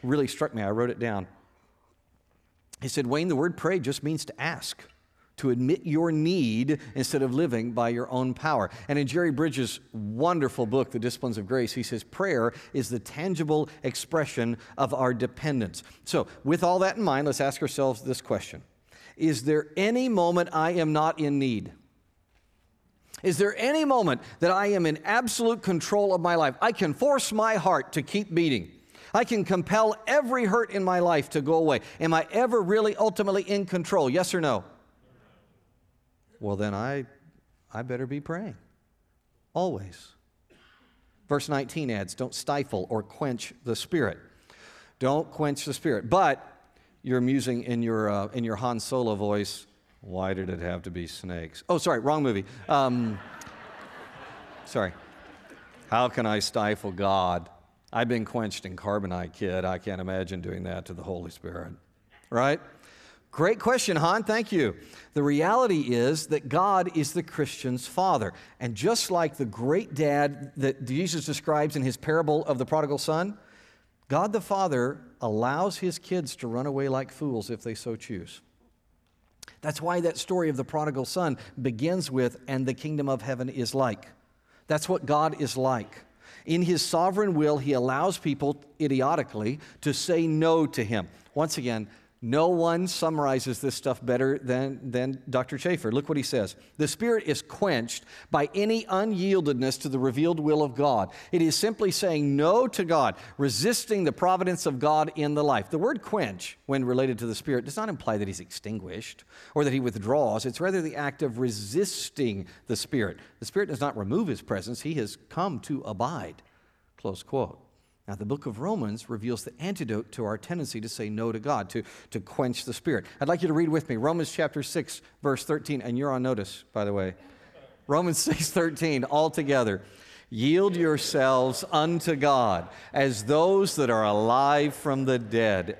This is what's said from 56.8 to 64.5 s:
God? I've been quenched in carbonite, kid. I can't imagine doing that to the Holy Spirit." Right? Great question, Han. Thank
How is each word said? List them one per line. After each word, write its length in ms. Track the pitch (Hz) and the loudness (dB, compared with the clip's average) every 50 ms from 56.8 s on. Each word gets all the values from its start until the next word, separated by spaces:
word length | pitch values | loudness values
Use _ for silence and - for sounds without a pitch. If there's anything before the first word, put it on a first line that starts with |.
| - 104 | -4 -8
God? 580 | 95 87 98 98 98 98 92 90 87 90 85 - - - - _ _ _ _ - - | -4 -2 0 2 2 2 2 2 0 -2 -4 -8 -18 -20 -20 _ _ _ _ -6 -2
I've 160 | 117 120 117 | -2 0 0
been 160 | 123 117 110 | 0 -2 -2
quenched 400 | - - 123 113 107 98 - - | -4 -4 -4 -4 -4 -6 -8 -10
in 100 | 95 92 | -12 -12
carbonite, 560 | 90 - 104 101 107 98 92 90 87 90 82 | -8 -4 -2 -2 -2 -2 -2 -4 -4 -6 -8
kid. 320 | - - 104 95 90 92 92 | -8 -6 -4 -2 -2 -2 -2
I 140 | 92 92 87 | -2 -4 -4
can't 240 | - - 98 92 | -6 -6 -8 -6
imagine 400 | 92 92 92 92 95 87 95 90 | -6 -4 -4 -4 -4 -4 -6 -8
doing 220 | 87 92 92 92 92 | -8 -8 -8 -8 -8
that 220 | 92 90 92 - - | -8 -8 -8 -10 -12
to 60 | 92 | -12
the 100 | 85 85 | -12 -8
Holy 280 | 95 95 87 87 85 | -8 -8 -8 -8 -12
Spirit." 420 | - - - 90 87 87 85 87 90 - _ _ _ _ _ _ _ - _ - | -14 -14 -14 -12 -12 -12 -12 -14 -16 -20 _ _ _ _ _ _ _ -20 _ -4
Right? 300 | - 117 123 139 147 170 - - - - - - - - - - - - _ _ | 0 2 4 4 2 0 -4 -10 -20 -20 -20 -20 -20 -20 -20 -20 -20 -20 _ _
Great 280 | - - 156 185 226 214 | -2 2 2 2 2 2
question, 380 | - 214 254 247 - - 180 151 | 2 2 2 2 2 2 2 2
Han. 260 | 151 165 185 220 220 | 4 4 4 2 2
Thank 280 | - 214 226 233 214 | 2 0 0 0 2